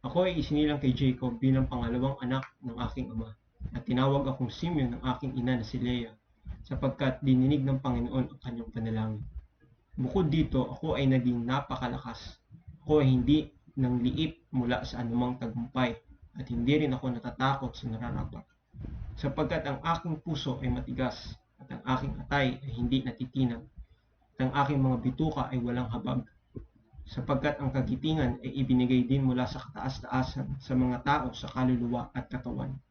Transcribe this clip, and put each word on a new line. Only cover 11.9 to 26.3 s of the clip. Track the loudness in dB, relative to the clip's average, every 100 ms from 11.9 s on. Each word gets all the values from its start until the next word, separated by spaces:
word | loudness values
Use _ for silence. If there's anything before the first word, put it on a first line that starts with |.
| -4 -8 -12 -14 -16 _ -20 -20 -16
Ako | 4 6
ay | 8 6
hindi | 6 4 4 _ -12 0
nang | 2 4
liip | 2 2 -2 -4 _ -2
mula | 0 0
sa | -2 -6 -2
anumang | 0 0 -2
tagumpay, | -4 -4 -4 0 0 0 _ -20 -18
at | -12 -6
hindi | 0 4 4
rin | 4 0
ako | -2
natatakot | -4 -6 0 0 0 -4 -8
sa | -8
nararapat. | -6 -4 -4 -6 -10 -18 _ _ -12 -10 -8 -10
Sapagkat | -4 -4 -2 0 0 -2
ang | -4 -2
aking | -2 -2 -6 -4
puso | -4 -4 -4 -2
ay |
matigas, | -2 -2 -2 -4 -4 -12 -16 _ _
at | -14
ang | -12 -2
aking | -2 -2 -6 -2
atay | 2 2 0
ay | -8
hindi | -2 0 0 0
natitinag, | -6 -6 0 0 0 -10 -18 -20 _ _ _ _
at | _ -2
ang | 2 2
aking | 4
mga | 2 2
bituka | 0 0 0 0 -2
ay | -2
walang | -2 -2 -2
habag. | -4 -2 -2 -4